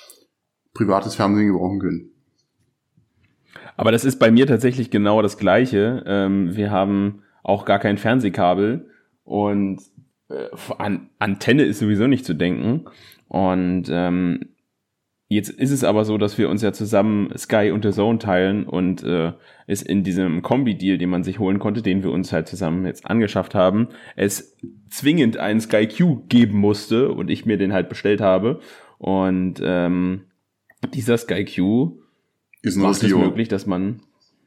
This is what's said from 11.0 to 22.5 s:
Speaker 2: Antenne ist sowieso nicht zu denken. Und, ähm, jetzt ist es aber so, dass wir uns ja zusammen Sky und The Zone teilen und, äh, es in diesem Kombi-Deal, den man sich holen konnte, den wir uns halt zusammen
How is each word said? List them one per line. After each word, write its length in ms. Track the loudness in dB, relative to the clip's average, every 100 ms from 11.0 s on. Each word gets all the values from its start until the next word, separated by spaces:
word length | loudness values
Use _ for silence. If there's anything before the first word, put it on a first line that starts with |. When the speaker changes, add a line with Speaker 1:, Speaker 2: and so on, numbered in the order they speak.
| -8 -6
Speaker 2:
Antenne 440 | -4 -2 2 4
ist 160 | 4 2
sowieso 280 | 0 2 2
nicht 180 | 2 -2
zu 80 |
denken. 520 | -2 -2 0 -2 -2 -6 -20 -20 _ -6
Und, 540 | -2 0 0 0 -2 -2
ähm, 600 | -2 0 0 0 -2 -8 _ _ _ _ _ _ _ -4
jetzt 220 | -4 -4
ist 180 | -4 -2
es 120 | 0
aber 200 | 2 2
so, 140 | 0 0
dass 220 | -2 0
wir 100 | -2
uns 140 | 0
ja 100 | -2
zusammen 580 | -4 -2 0 2 0 -4 -6
Sky 320 | -2 0 2
und 120 | 0 -2
The 60 |
Zone 260 | 0 0 0
teilen 480 | 0 2 2 0 -4
und, 380 | -2 -2 -2
äh, 300 | -2 -2 -2 -6 _ _ -8
es 160 | -8
in 200 | -2 -2
diesem 380 | 0 0 0 -2
Kombi-Deal, 560 | 0 0 0 -2 0 0
den 140 | 0
man 120 | -2
sich 140 | -4 -4
holen 220 | -2 -2
konnte, 240 | -2 -2
den 180 | -2 -2
wir 60 | -2
uns 220 | -4 -2
halt 140 | -4
zusammen 400 | -6